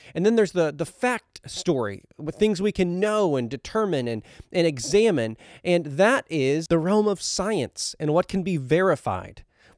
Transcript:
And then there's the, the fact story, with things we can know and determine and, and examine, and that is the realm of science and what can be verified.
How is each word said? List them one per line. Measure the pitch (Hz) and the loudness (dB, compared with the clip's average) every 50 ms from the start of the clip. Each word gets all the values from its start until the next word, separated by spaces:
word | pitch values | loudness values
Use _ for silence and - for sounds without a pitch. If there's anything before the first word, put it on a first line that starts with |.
| - - - | -18 -8 -2
And | 160 185 | 0 2
then | 220 233 | 4 4
there's | 226 202 170 | 4 2 2
the, | - 180 160 147 | 2 0 0 0
the | 147 143 156 | 0 -4 -8
fact | - - - 254 247 240 208 - _ - - - | -8 -6 -4 -2 -2 -2 -4 -8 _ -20 -20 -16
story, | - - - - 180 151 127 113 101 98 - - _ _ - | -14 -12 -4 -2 0 0 0 0 -4 -6 -10 -16 _ _ -12
with | 151 156 - | -10 -6 -2
things | - 208 214 196 165 | 0 2 2 2 2
we | 202 214 | -2 -2
can | - 196 180 170 175 180 | 0 0 0 0 0 0
know | 202 214 214 214 202 165 143 | 0 0 2 2 2 2 2
and | 131 120 113 | 0 -2 -4
determine | 139 - - - - 220 214 196 160 135 120 | -6 -10 -10 -6 -2 -2 0 0 0 0 -2
and, | 120 113 107 - - - - - - | -2 -4 -6 -8 -12 -20 -20 -12 -4
and | - 180 170 | 0 0 0
examine, | 160 143 123 117 135 175 208 226 220 170 127 113 110 110 - - - - - - | 0 0 -2 -2 0 2 4 4 4 2 2 0 -2 -6 -10 -16 -20 -18 -6 -2
and | 180 175 175 160 | 0 0 0 0
that | 147 135 160 196 233 269 - - - | -2 0 2 4 4 4 2 -2 -2
is | 160 147 131 131 143 160 165 - | -2 0 2 2 0 0 0 0
the | 170 165 | 0 2
realm | 156 185 208 214 214 208 | 2 2 2 2 2 2
of | 196 - | 0 -2
science | - - - - 185 220 214 160 117 - - - - - - - | -4 -6 -4 -2 -2 -2 -2 -2 -4 -4 -6 -8 -10 -10 -8 -4
and | 156 151 151 | -2 0 2
what | 175 - - | 0 0 0
can | - 196 165 | -2 -4 -2
be | 202 175 147 | -2 -2 -2
verified. | 131 123 156 175 185 190 151 - - 110 92 90 92 - - - - _ _ _ _ _ _ | 0 0 2 2 4 2 2 0 -2 -4 -4 -4 -6 -10 -16 -20 -20 _ _ _ _ _ _